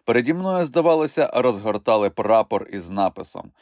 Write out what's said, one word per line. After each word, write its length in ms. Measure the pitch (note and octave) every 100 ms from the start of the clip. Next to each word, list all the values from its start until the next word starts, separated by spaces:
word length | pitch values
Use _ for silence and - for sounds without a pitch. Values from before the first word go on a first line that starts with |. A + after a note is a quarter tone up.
переді 300 | - A#2 B2
мною, 300 | E3+ F#3 F#3
здавалося, 680 | D#3+ D#3 E3 D#3+ D#3 - C#3+
розгортали 760 | B2 B2+ G#2 G#2+ G2+ - A2 G2+
прапор 580 | - G#2 A2 G#2+ G2+ -
із 180 | G2 E2+
написом: 600 | G2 F#2+ - - - - _